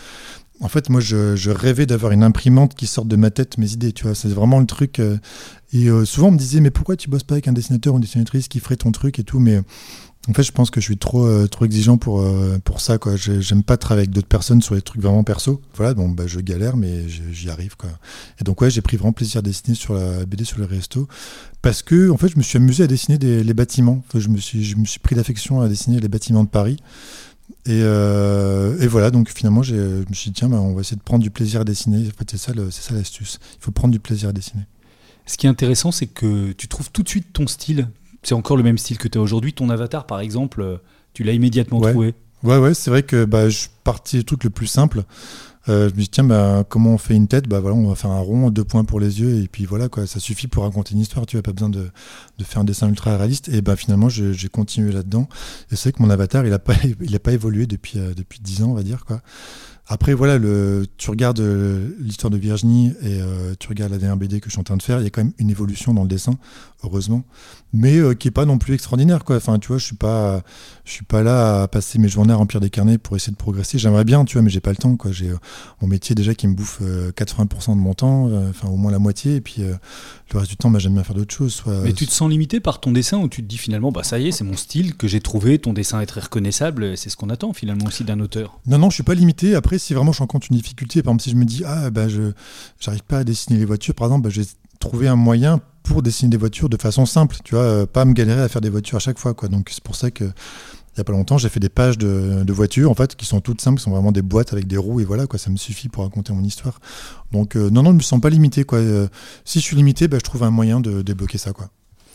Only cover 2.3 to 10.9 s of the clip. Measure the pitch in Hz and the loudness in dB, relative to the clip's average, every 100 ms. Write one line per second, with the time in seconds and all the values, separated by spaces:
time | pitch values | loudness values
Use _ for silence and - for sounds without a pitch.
2.3 | 110 131 127 139 - 110 - 113 107 107 | 4 4 6 4 0 -6 -4 0 2 4
3.3 | 104 127 - 107 113 120 - 107 104 107 | 2 -4 -2 -4 -2 -4 -2 -4 -4 -2
4.3 | 101 113 135 127 - 139 - 107 104 - | 2 4 4 4 0 -2 0 -2 -2 -6
5.3 | - - - _ 123 120 113 107 - 185 | -18 -20 -20 _ 2 4 4 2 4 4
6.3 | 160 127 156 143 - - 185 143 139 - | 6 4 4 4 4 0 -2 -2 -4 -2
7.3 | 147 135 123 113 123 143 131 110 117 113 | -2 0 -2 0 0 2 0 0 -2 0
8.3 | 131 - 123 - 127 220 220 139 135 104 | -2 -4 -8 -4 -2 0 0 -2 -4 -4
9.3 | - 120 104 95 - - - - _ - | 2 4 4 0 -10 -20 -20 -20 _ -2
10.3 | 113 139 - 123 - 98 | 0 0 2 0 0 -2